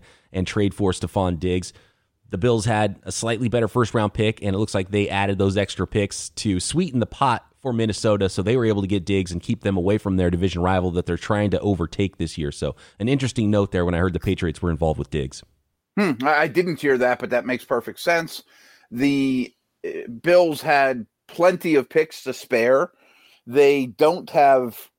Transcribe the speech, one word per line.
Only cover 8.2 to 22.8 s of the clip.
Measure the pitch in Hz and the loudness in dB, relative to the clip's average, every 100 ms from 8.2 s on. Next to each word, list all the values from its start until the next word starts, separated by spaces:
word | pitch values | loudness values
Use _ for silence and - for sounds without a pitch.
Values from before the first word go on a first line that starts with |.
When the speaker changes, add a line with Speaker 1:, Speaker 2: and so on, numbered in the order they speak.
| 95 | 0
Speaker 1:
so | - | 0
they | 95 127 | 0 2
were | |
able | 113 101 | 2 0
to | 95 | 0
get | 101 | -2
Diggs | 82 98 90 | 0 0 0
and | 87 | -6
keep | - 113 | -4 -2
them | 101 95 | 0 0
away | 90 107 | 0 0
from | 101 92 | 0 2
their | 87 | 2
division | 87 95 85 | 2 -2 0
rival | 90 95 90 | 0 0 0
that | 87 | -2
they're | 87 | -2
trying | 87 - 104 104 | -6 -2 0 0
to | 90 | 0
overtake | 101 90 82 - 98 - | 0 0 -2 -2 -4 -4
this | 82 - | -8 -6
year. | 73 | -8
So | - 73 - - - | -6 -8 -8 -20 -6
an | 110 | -2
interesting | 139 127 - 107 | 0 0 -2 0
note | 104 101 | 2 0
there | 92 | 0
when | 87 | 0
I | 85 | 0
heard | 92 | 0
the | 85 | -2
Patriots | - 92 87 - | -2 -2 -4 -2
were | 87 | -4
involved | 76 80 73 | 0 -2 -2
with | - | -4
Diggs. | 76 67 - - _ _ _ _ - | -6 -6 -12 -20 _ _ _ _ -2
Speaker 2:
Hmm, | 196 113 | -2 0
I, | 139 151 | 0 2
I | 160 | 2
didn't | 170 180 156 | 0 -2 -2
hear | 147 127 | 0 2
that, | 123 123 | 2 0
but | 113 | -2
that | 123 | -2
makes | 117 123 | -2 -6
perfect | - 123 113 - | -4 -4 -4 -6
sense. | 175 170 165 - - _ _ _ _ | -2 -2 -2 -12 -20 _ _ _ _
The, | 117 143 139 135 127 - _ _ _ | -2 0 2 0 -2 -4 _ _ _
uh, | - 82 - 117 | -10 -10 -12 -6
Bills | 160 175 170 147 | 4 4 4 0
had | 156 143 135 127 104 _ _ | 2 4 4 0 -8 _ _
plenty | - 180 180 170 | 2 2 2 2
of | 151 123 | 2 2
picks | 160 156 - | 0 0 -6
to | 135 | -12
spare. | 123 - 123 120 135 | -12 -2 2 4 4